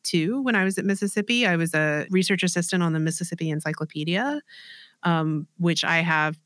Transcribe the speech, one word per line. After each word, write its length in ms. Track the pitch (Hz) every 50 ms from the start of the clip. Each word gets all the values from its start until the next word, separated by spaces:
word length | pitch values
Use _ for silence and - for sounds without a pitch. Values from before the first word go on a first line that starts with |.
| _
too, 380 | - - 170 156 175 240 277
when 140 | 269 254 226
I 80 | 202 190
was 140 | 190 196 -
at 80 | -
Mississippi. 600 | 202 196 196 208 202 - 214 208 - 240 240 247
I 120 | 196 175 165
was 160 | 165 165 -
a 320 | 151 156 151 147 151 - -
research 320 | 185 185 190 - 202 180
assistant 400 | 185 180 - 180 170 - - 180 175
on 100 | 165 160
the 60 | 160
Mississippi 500 | 156 160 160 - 180 170 170 170 165 160
Encyclopedia, 920 | 151 151 156 156 156 - 156 156 - 151 151 160 175 190 240 277 294 302 - _ - - - - - - - - _ _ -
um, 420 | 180 170 165 160 156 156 151 147 - _ -
which 260 | 170 170 165 151 -
I 140 | - 165 165
have 420 | 165 170 160 156 151 156 156 156 _